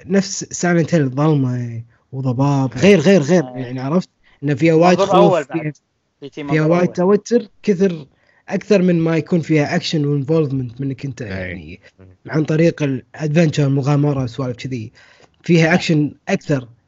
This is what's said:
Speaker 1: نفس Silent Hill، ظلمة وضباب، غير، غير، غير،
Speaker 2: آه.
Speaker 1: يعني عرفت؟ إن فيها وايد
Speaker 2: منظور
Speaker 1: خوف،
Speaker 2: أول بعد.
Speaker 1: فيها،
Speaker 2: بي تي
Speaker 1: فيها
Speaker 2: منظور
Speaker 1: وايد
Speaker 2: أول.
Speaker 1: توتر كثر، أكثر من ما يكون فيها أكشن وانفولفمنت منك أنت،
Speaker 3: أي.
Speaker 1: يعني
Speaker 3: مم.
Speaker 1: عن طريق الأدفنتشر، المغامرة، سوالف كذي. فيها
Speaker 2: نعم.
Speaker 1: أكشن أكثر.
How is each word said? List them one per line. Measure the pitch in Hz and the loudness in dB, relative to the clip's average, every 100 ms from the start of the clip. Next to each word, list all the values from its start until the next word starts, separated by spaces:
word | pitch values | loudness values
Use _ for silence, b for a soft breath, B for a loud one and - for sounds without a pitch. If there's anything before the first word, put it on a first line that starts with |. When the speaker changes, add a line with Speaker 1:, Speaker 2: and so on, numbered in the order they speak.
| - | -2
Speaker 1:
نفس | 196 185 - - - 175 | -2 -2 -6 -10 -4 0
Silent | 170 151 | 2 2
Hill، | 170 135 131 | 0 0 0
ظلمة | 156 147 127 123 120 117 117 _ _ | 2 2 0 -4 -6 -10 -14 _ _
وضباب، | 131 131 120 139 139 135 - | -6 -4 0 0 0 -2 2
غير، | 180 190 | 4 6
غير، | 151 190 | 6 4
غير، | 143 180 | 4 2
Speaker 2:
آه. | 131 127 | 0 -6
Speaker 1:
يعني | 120 127 | -10 -8
عرفت؟ | 135 175 - _ b b | -2 -2 -4 _ b b
إن | 143 131 | -4 0
فيها | 165 | 2
وايد | 160 175 180 | 4 4 4
Speaker 2:
منظور | 196 190 | 4 4
Speaker 1:
خوف، | 202 | 4
Speaker 2:
أول | 175 | 4
بعد. | 139 160 | -2 -6
Speaker 1:
فيها، | 151 - _ _ _ _ | -8 -10 _ _ _ _
Speaker 2:
بي | 139 | -16
تي | 156 | -10
Speaker 1:
فيها | |
Speaker 2:
منظور | 143 156 156 | -4 0 2
Speaker 1:
وايد | 175 180 - | 2 0 0
Speaker 2:
أول. | 180 202 | 2 0
Speaker 1:
توتر | - 233 214 _ | 0 -2 -2 _
كثر، | - 180 196 165 135 _ _ _ - | -4 0 0 -2 -12 _ _ _ -8
أكثر | 196 - 202 | -8 0 2
من | 180 170 | 4 2
ما | 165 165 | 0 -2
يكون | 156 180 | 0 -2
فيها | 147 156 143 170 | 0 0 0 -2
أكشن | - 165 143 | -2 -2 -2
وانفولفمنت | 147 135 160 143 135 123 113 | -2 0 0 0 -4 -8 -8
منك | 139 135 143 | -8 -8 -10
أنت، | 113 | -12
Speaker 3:
أي. | 110 | -10
Speaker 1:
يعني | 95 92 82 78 92 b _ | -10 -10 -12 -14 -20 b _
Speaker 3:
مم. | 92 _ - | -20 _ -6
Speaker 1:
عن | 151 151 | -4 -2
طريق | 156 165 - | 2 0 0
الأدفنتشر، | 147 127 - - 156 156 160 147 | -4 -4 -10 -8 -2 2 2 2
المغامرة، | 139 139 135 147 147 135 123 | 0 0 0 2 0 -2 -4
سوالف | - 127 120 | -6 -8 -8
كذي. | 131 127 110 b b b b _ | -10 -10 -12 b b b b _
فيها | - 170 160 | 0 2 4
Speaker 2:
نعم. | |
Speaker 1:
أكشن | 175 - 151 147 - - | 2 2 0 0 -4 -6
أكثر. | 196 - 135 123 _ | -6 -2 -4 -4 _